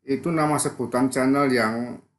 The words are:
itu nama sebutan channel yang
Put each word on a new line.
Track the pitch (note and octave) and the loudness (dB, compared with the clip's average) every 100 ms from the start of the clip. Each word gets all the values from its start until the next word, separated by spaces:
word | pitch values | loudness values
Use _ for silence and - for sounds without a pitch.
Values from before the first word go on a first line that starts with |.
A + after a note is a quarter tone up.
| - | -4
itu | C3+ F3 | -4 0
nama | D#3+ D3+ C#3+ | 0 0 0
sebutan | C#3+ - A#2 B2 C3 | -2 -4 -4 0 0
channel | C3 C3 C#3 C#3 | 2 2 2 2
yang | B2 A2 A#2 A#2+ - - | 2 0 -2 -6 -10 -18